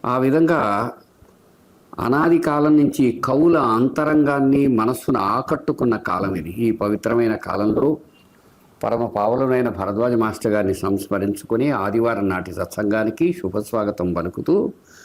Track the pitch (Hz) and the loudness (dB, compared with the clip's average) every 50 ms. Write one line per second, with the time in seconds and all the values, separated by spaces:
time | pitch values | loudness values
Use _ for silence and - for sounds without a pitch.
0 | - 120 123 131 127 135 139 160 165 160 170 151 - 104 101 101 113 123 - - | -2 -2 -2 0 2 2 2 2 2 2 2 2 0 0 0 -2 -2 -4 -8 -14
1 | - _ _ _ - _ _ _ _ _ _ _ _ _ _ _ _ _ - - | -20 _ _ _ -20 _ _ _ _ _ _ _ _ _ _ _ _ _ -10 -6
2 | - 117 131 143 160 170 170 160 - - 147 147 147 151 151 151 143 139 - - | -2 0 0 2 2 4 2 2 2 0 0 2 4 4 4 4 4 2 2 2
3 | 135 123 113 - - 127 127 139 156 170 170 160 135 120 110 113 123 135 - - | 2 2 2 0 -2 0 2 4 4 4 4 4 4 4 4 4 2 2 0 0
4 | 151 151 156 151 147 143 143 143 139 135 139 143 139 139 123 110 110 120 127 127 | 0 2 4 4 4 4 2 2 2 4 4 4 4 4 2 2 2 0 -2 -2
5 | - - 127 113 98 98 107 123 131 - 160 147 - - 147 - - 123 113 104 | -2 -2 -2 0 0 0 -2 -2 -2 -2 -4 -4 -2 -6 -4 0 0 0 0 0
6 | - - 92 92 98 95 95 90 78 82 92 110 117 113 107 110 104 104 104 98 | -2 -4 -2 -2 -2 -2 -4 -4 -6 -8 -4 0 0 0 0 0 0 -2 -2 -2
7 | - 110 117 117 117 110 110 - - 92 90 98 104 107 107 - 131 143 151 - | -2 0 0 2 2 2 0 -2 -4 -6 -4 0 0 0 2 2 2 0 0 -2
8 | - - _ _ _ _ _ _ _ _ _ _ _ _ _ _ - 113 113 117 | -6 -20 _ _ _ _ _ _ _ _ _ _ _ _ _ _ -4 -2 -2 -2
9 | 117 113 113 104 104 107 120 127 135 127 127 127 127 120 104 98 98 98 104 104 | -2 -2 -2 0 0 0 2 0 0 0 0 0 0 -2 -2 -4 -4 -4 -2 -2
10 | 120 123 120 113 113 107 104 - - 117 104 107 101 95 95 - - 101 98 95 | 0 0 0 0 0 -2 -4 -4 -2 0 0 0 0 0 -2 -2 -2 -2 -2 -2
11 | - - 101 98 98 101 98 - - - 117 113 131 147 139 110 95 101 101 113 | -2 -4 -4 -2 -2 -2 -4 -6 -4 -4 -2 0 0 0 0 -2 -2 -2 0 0
12 | 113 117 113 101 101 98 92 90 87 90 87 90 92 - - - 107 101 104 110 | 0 0 0 0 -2 -2 -2 -2 -6 -8 -8 -8 -8 -8 -6 -4 -2 0 0 0
13 | 110 110 110 - 170 180 175 175 - 95 87 107 104 - - 110 104 101 104 - | 0 -2 -2 0 0 0 0 -2 -6 -6 -4 -4 -6 -4 -4 -4 -2 -2 -4 -4
14 | 90 90 87 85 82 87 - - - - 165 202 - - - - _ _ - - | -4 -2 -2 -4 -4 -6 -6 -6 0 0 2 2 0 -2 -6 -10 _ _ -20 -20